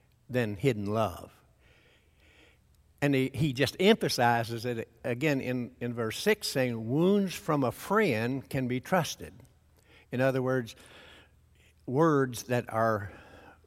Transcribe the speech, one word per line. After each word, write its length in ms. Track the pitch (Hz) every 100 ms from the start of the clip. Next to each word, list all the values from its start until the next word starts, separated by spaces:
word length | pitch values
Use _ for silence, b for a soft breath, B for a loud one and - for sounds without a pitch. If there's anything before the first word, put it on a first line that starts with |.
| b b -
than 280 | 123 110 101
hidden 300 | 139 107 101
love. 440 | 110 104 - - - _ _ b b b b b b b b b b _ _ _ _
And 140 | 143
he, 160 | 135 131
he 200 | 113 151
just 240 | 123 135 -
emphasizes 880 | 190 220 160 - 120 120 110 117
it 240 | 123 117 - _
again 360 | 123 120 156 135
in, 300 | 127 127 113 -
in 140 | 120
verse 240 | 120 113 -
six, 300 | 208 208 -
saying, 400 | 143 127 113 113
"Wounds 460 | 143 185 202 190
from 280 | - - 147
a 80 | 123
friend 800 | - - 208 196 110 120 135 -
can 200 | 139 123
be 120 | 127
trusted." 520 | - 185 151 - 78 - - _ _ b b b b
In 100 | 123
other 220 | 135 131
words, 320 | 127 131 113 B B B B B B _ _ b b _
words 600 | - 131 165 143 131 113
that 200 | - 123 -
are, 400 | 113 113 107 98 B B B B B